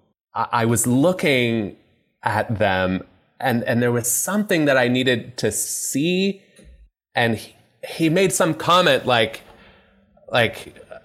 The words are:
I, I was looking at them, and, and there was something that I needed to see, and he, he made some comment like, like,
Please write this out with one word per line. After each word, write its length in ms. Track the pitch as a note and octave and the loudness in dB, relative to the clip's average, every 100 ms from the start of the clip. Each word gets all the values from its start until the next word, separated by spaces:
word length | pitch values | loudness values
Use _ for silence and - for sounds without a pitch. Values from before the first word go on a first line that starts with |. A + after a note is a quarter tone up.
| _ _ _ | _ _ _
I, 140 | A2 A2+ | -6 -2
I 140 | A#2+ A2+ | 0 2
was 220 | A#2 B2+ | 0 2
looking 880 | B2+ D#3+ F#3 E3+ C3 A#2+ A2+ G2+ - _ _ _ _ | 2 2 2 0 2 2 -2 -4 -8 _ _ _ _
at 340 | - G#2 G#2+ G#2+ | -2 -2 -2 0
them, 480 | G#2 F#2 F#2 F#2 - _ _ - | 0 2 0 -2 -6 _ _ -6
and, 240 | C3 A#2+ - | -2 -2 0
and 160 | A#2+ | 0
there 100 | A#2+ | 0
was 180 | A#2+ A2+ | 0 -2
something 560 | - - G3+ G#3 F3+ D3 | -4 -2 -4 0 0 2
that 120 | C3 | 2
I 100 | B2 | 2
needed 500 | B2+ C3 A#2+ - - | 2 0 0 -4 -4
to 140 | A2 | -4
see, 920 | G#2 - - - - D#3+ F3+ G3 G3 _ - - - - _ _ | -4 -6 -8 -6 -2 -2 0 -2 -4 _ -20 -20 -20 -20 _ _
and 220 | - A#2 A2 | 0 0 0
he, 180 | - - _ _ - | -8 -20 _ _ -12
he 220 | - E3 | -2 0
made 220 | E3+ F#3+ | 2 0
some 200 | - F3 | 2 0
comment 520 | D3+ - F3 F3 C3 A#2+ | 0 2 4 4 4 2
like, 360 | A#2+ A2 - - - - - _ _ _ _ - | 2 2 -4 -18 -20 -20 -20 _ _ _ _ -4
like, 440 | B2 A2 - - - - - | 0 0 -2 -16 -20 -20 -20